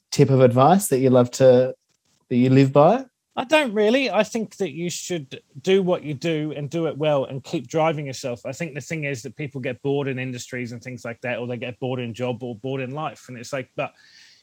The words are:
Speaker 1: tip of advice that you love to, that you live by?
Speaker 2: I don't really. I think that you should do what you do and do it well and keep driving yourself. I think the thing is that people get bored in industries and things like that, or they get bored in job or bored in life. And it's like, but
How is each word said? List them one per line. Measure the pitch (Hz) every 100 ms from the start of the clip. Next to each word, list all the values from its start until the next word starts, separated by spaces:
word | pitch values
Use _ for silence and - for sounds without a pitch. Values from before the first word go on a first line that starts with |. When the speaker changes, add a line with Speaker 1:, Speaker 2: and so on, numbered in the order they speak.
| -
Speaker 1:
tip | - 131
of | 131
advice | 127 123 139 190 -
that | 131
you | 131
love | 123 123
to, | - 131 127 127 - _ _ _ _ -
that | 123
you | 131
live | 135 135
by? | 143 160 240 262 _ _
Speaker 2:
I | 226
don't | 247 311 269
really. | 208 214 262 254
I | 185
think | 208 233 208 -
that | 180
you | 147 175
should | - - 175 135 - _ 139
do | 190 196
what | 180 180
you | 147
do | 139 170 156 151 143
and | 143
do | 170 160
it | 131
well | 156 143
and | 127 135
keep | - 165 127
driving | 160 156 156 139
yourself. | 127 131 117 123
I |
think | 135 170 139
the |
thing | - 160
is | 143 127
that | 127
people | - 147 135
get | 131 123
bored | 139 139 139
in | 127
industries | 131 123 - 123 120
and | 120
things | 127 123
like | 117 117
that, | 123 117
or | 120
they | 123
get | 123 107
bored | 127 127
in | 120
job | 107 123 113
or | 123
bored | 107 131 135
in | 127
life. | 143 151 110 -
And | 123
it's | 117
like, | 135 123
but | - 139 _ _ _ _ _